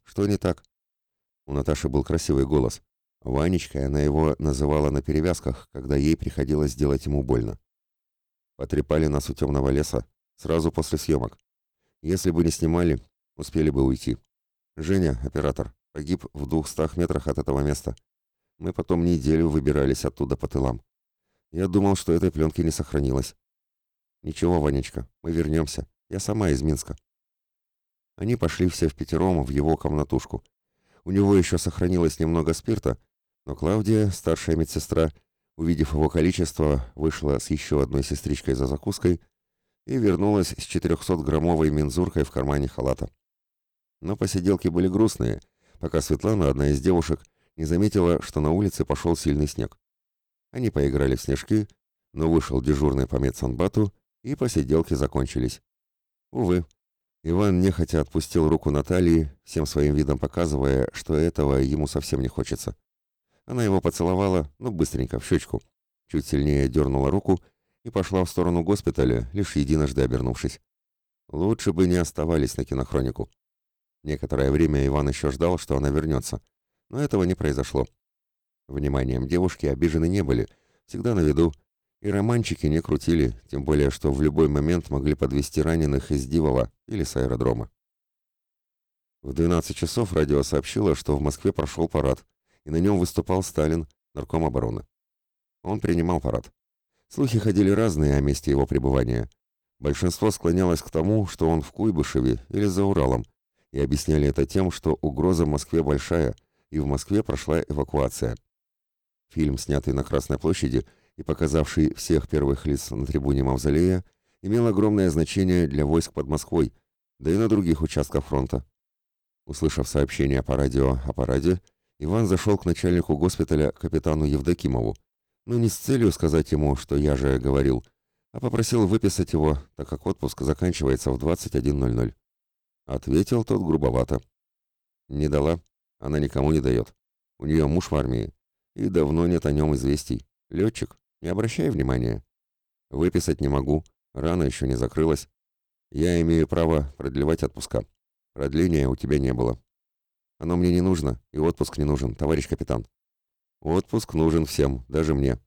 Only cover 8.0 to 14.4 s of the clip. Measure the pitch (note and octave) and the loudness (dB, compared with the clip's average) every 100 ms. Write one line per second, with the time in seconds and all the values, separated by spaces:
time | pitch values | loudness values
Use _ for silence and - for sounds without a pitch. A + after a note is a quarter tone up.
8 | _ _ _ _ _ - C#2 C#2+ C#2 D#2 | _ _ _ _ _ -14 -2 -2 2 2
9 | D#2 C#2+ - C2 C#2+ C#2+ C2+ C#2 D2+ A#1+ | 2 0 -4 -4 -2 0 2 0 0 -4
10 | - _ _ _ - E2 D#2+ - D2+ D2 | -6 _ _ _ -2 0 0 -2 -4 -4
11 | - C#2 A#1 - _ _ _ _ _ _ | 0 0 -2 -10 _ _ _ _ _ _
12 | D#2 F#2 F#2 E2 D#2+ - D#2+ E2+ E2+ B1+ | -4 -2 0 2 2 2 0 2 2 0
13 | - _ _ - D2 D#2+ D2+ C2+ C2 B1+ | -4 _ _ -16 -6 0 0 2 0 0
14 | B1+ A#1+ _ _ | -4 -6 _ _